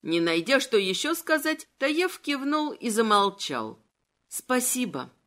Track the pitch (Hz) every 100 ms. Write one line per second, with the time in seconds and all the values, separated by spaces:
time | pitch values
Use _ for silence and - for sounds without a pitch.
0 | - 170 170 165 165 269 262 214 190 185
1 | 294 330 - 311 294 311 - _ 269 311
2 | 370 - - 285 277 302 302 156 - 214
3 | 226 208 196 196 - 135 110 - _ _
4 | _ _ _ - - 254 240 254 240 139
5 | 127 _